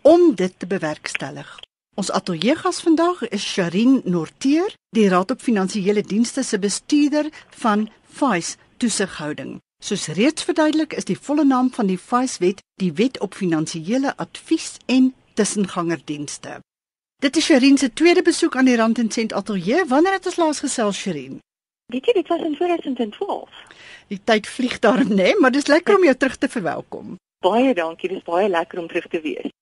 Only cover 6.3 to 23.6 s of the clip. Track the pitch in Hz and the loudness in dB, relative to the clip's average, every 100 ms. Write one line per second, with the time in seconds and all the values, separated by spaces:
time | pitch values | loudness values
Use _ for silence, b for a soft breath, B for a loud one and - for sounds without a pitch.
6.3 | - 247 208 202 - - 294 285 302 302 | -2 -4 -2 -2 -6 0 2 2 2 -2
7.3 | B B - 233 208 214 _ _ - - | B B -4 0 0 -2 _ _ -2 0
8.3 | 180 - - b _ 233 - 185 - 151 | 0 -4 -12 b _ -4 -2 -4 -6 -8
9.3 | 147 123 98 _ _ - 202 - 156 262 | -8 -10 -14 _ _ -8 -6 -6 0 0
10.3 | - - 330 311 311 311 - - 180 - | 0 -4 0 2 0 -2 -6 -6 -6 -2
11.3 | 294 277 254 254 - 196 185 - 247 254 | 2 2 2 0 0 -2 -2 -2 -2 -2
12.3 | - 180 202 _ - 185 151 262 - 196 | 0 -2 -2 _ -4 -4 0 -2 -2 -8
13.3 | - 185 160 156 170 156 254 277 - 170 | -4 -2 0 -2 -6 -4 -2 -2 -4 -12
14.3 | - - 320 - - - 254 262 - _ | -12 -4 -2 -2 -12 0 4 2 0 _
15.3 | - 202 208 190 185 170 160 - 147 147 | -2 -2 0 -4 -2 -4 -4 -6 -10 -8
16.3 | - 143 135 _ _ _ _ _ _ 277 | -12 -14 -16 _ _ _ _ _ _ -2
17.3 | 320 - 277 277 277 269 - 330 349 349 | 0 2 4 6 4 2 2 4 4 2
18.3 | - 330 254 262 240 226 226 226 - 220 | 0 -2 2 2 4 2 0 -2 -2 -4
19.3 | - 196 202 170 302 330 262 359 381 370 | -4 -4 -4 0 0 2 2 2 0 -4
20.3 | 349 320 285 285 - 208 190 202 151 131 | -2 -2 -2 -6 -2 -2 -2 -6 -8 -10
21.3 | - _ _ _ _ _ 247 - 440 - | -16 _ _ _ _ _ -4 2 2 0
22.3 | 339 320 294 349 339 302 247 220 - 392 | -4 -2 -2 -2 -2 -4 -4 -6 -6 -8
23.3 | - - - | -8 -10 -20